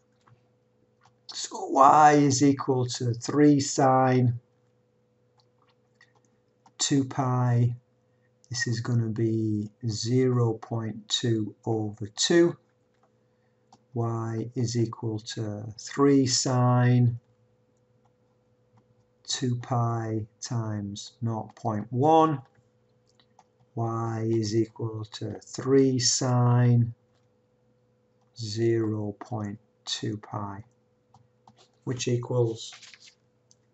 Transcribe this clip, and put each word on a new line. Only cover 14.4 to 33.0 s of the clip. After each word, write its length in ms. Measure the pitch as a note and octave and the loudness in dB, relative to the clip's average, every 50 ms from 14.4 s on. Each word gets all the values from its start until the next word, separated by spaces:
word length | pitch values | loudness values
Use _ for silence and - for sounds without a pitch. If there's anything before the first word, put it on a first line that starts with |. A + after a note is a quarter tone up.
| A2+ A#2+ - | -8 -8 -6
is 220 | C3 B2 G#2+ A2+ | -4 -4 -2 0
equal 420 | A#2+ A#2 A2+ A#2 - - A2+ A2 G#2+ | 0 -2 -2 -2 -6 -8 -6 -6 -8
to 480 | - - - - A2+ G#2+ G#2 G#2 G#2 A2 G#2+ - | -8 -10 -10 -8 -8 -8 -8 -10 -12 -14 -14 -16
three 480 | - - - - C#3 C#3+ C#3+ C#3 C3+ | -16 -10 -2 2 4 4 6 4 4
sine 920 | B2 B2 - - C#3 B2+ B2 B2 B2 B2 B2 B2 B2 B2 B2 B2 A#2+ A#2+ A#2 - _ _ _ _ _ _ _ _ _ _ _ _ _ _ _ _ _ _ _ _ _ _ _ _ _ _ _ _ _ _ _ _ _ _ _ _ _ _ _ _ | 2 0 0 0 0 0 2 2 4 4 4 4 4 4 4 4 2 2 -2 -8 _ _ _ _ _ _ _ _ _ _ _ _ _ _ _ _ _ _ _ _ _ _ _ _ _ _ _ _ _ _ _ _ _ _ _ _ _ _ _ _
two 320 | - - - C3+ B2+ B2 | -10 -8 -6 -4 -4 -4
pi 680 | A#2+ A#2+ - B2+ A#2+ A#2 A#2 A#2 A#2 A2+ A2+ A2 A2 G#2 - _ _ | -6 -6 -4 -4 -2 -2 -2 -2 -4 -4 -4 -4 -6 -6 -8 _ _
times 720 | - - B2+ A#2 A2+ A2 G#2+ G#2 G2+ G2+ G2+ G#2+ - - - _ | -12 -8 -6 -6 -4 -4 -6 -6 -6 -8 -10 -12 -14 -18 -12 _
nought 340 | A#2+ A2+ A2+ A2 - G#2+ - | -6 -4 -4 -6 -8 -10 -14
point 300 | - - A#2 A2 G#2 G#2 - | -10 -6 -6 -4 -4 -6 -6
one. 500 | - A#2+ C3 D#3 D#3+ D#3+ D#3 D#3+ D#3 B2+ - _ _ _ _ _ _ _ _ _ _ _ _ _ _ _ _ _ _ _ _ _ _ _ _ _ _ | -2 0 2 4 6 6 6 4 2 -2 -8 _ _ _ _ _ _ _ _ _ _ _ _ _ _ _ _ _ _ _ _ _ _ _ _ _ _
Y 540 | A#2 A2+ A2+ A2+ A2+ A2+ A2+ A2+ A2+ A2 A2+ | -8 -6 -6 -4 -4 -6 -6 -6 -4 -4 -2
is 260 | A2+ A2+ A2 G#2 G#2 | -2 -2 -2 0 0
equal 480 | A2+ A2+ - - - A#2 A2+ A2 A2 G#2+ | -2 -2 -2 -4 -8 -8 -8 -8 -10 -12
to 340 | - - - - A2 G2+ - | -14 -14 -12 -10 -10 -10 -12
three 580 | - - - - B2 C3 C3+ C#3 C3+ C3+ B2+ B2+ | -16 -14 -14 -8 -2 2 4 4 4 4 2 0
sine 960 | A#2+ - - - C3+ B2+ B2 B2 B2 B2 B2 A#2+ B2 A#2+ A#2+ A#2+ A#2 A#2 A2+ - _ _ _ _ _ _ _ _ _ _ _ _ _ _ _ _ _ _ _ _ _ _ _ _ _ _ _ - | 0 -2 -2 0 0 0 2 2 4 4 4 4 4 4 4 4 2 0 -4 -10 _ _ _ _ _ _ _ _ _ _ _ _ _ _ _ _ _ _ _ _ _ _ _ _ _ _ _ -12
zero 760 | A#2 G#2+ G#2 A2 A2+ A#2 A#2 A2+ A2+ G#2+ G#2+ G#2+ G#2 G#2 G2+ - | -10 -8 -6 -2 -2 0 0 0 -2 -2 -4 -4 -6 -8 -10 -12
point 380 | - - A#2+ A2 G#2 G2+ G2+ G#2 _ _ _ _ _ | -12 -12 -10 -8 -8 -8 -10 -12 _ _ _ _ _
two 320 | - - - - A#2+ A2 G#2+ | -12 -10 -8 -6 -8 -8 -8
pi, 460 | - - - G#2+ G#2 G2+ G2+ G2+ G#2+ _ _ _ _ _ _ _ _ _ _ _ _ _ _ _ _ _ _ _ _ _ _ _ _ | -10 -12 -12 -10 -10 -10 -12 -14 -18 _ _ _ _ _ _ _ _ _ _ _ _ _ _ _ _ _ _ _ _ _ _ _ _
which 240 | - C3 B2 - - | -8 -8 -6 -4 -2
equals, 640 | B2 A#2+ A#2+ - B2+ B2 A#2+ A2+ A2+ A2 - - - - - - - - | -2 -4 -4 -2 -2 0 0 0 -2 -6 -12 -16 -18 -20 -20 -20 -20 -20